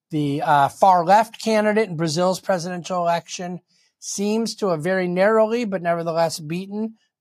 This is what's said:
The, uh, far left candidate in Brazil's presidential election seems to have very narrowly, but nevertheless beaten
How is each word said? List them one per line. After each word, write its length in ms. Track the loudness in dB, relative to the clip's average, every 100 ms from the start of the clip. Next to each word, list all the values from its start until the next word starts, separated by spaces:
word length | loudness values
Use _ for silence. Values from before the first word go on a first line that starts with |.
| _
The, 320 | -4 -2 -2
uh, 260 | 2 4 4
far 360 | 4 4 4
left 380 | 6 4 4 -4
candidate 460 | -2 0 2 0 -2
in 80 | -2
Brazil's 420 | -2 0 0 -2
presidential 640 | -2 -2 -2 -10 -6 -4
election 600 | -2 -2 -4 -12 -10 -10 _ _ _ _
seems 560 | -12 -4 -2 -2 -2 -4
to 120 | -2
have 120 | -2
very 280 | 0 -2 0
narrowly, 560 | 2 4 4 2 0
but 180 | -4 -4
nevertheless 560 | -2 -2 -2 0 0 -2
beaten 560 | -8 -8 -8 -8 -8 -10 _ _